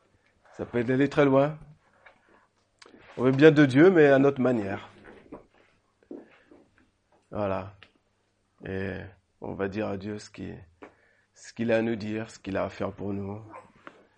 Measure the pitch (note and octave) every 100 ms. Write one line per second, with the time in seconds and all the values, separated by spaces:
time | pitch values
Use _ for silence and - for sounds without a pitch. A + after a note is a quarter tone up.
0 | _ _ _ _ _ - F#2+ A#2+ A#2 C3
1 | C#3 D3+ C#3+ C3+ C#3+ D#3 - - _ _
2 | - _ _ _ _ _ _ _ - -
3 | - - B2+ C3+ D#3 D3 C#3+ B2+ F3+ F3+
4 | D3 C3+ C#3 C#3 B2 B2 G2 G2+ - -
5 | - - - D#2 _ _ _ _ _ _
6 | - - - _ _ - _ _ _ _
7 | _ _ _ G#2+ G2+ F#2+ G2 - - _
8 | _ _ _ _ _ _ - F#2+ G2 F#2
9 | F#2+ - _ _ G#2+ F2+ G2 G2+ G#2+ G2+
10 | G2+ G#2 - - F#2 F2 F#2 _ - _
11 | _ _ _ _ - - A#2 A2+ A2+ A2+
12 | G#2+ G#2+ A2 - - F#2+ F#2+ - G2 G2
13 | G2 G2+ G2 G#2 A2 - - _ - -
14 | _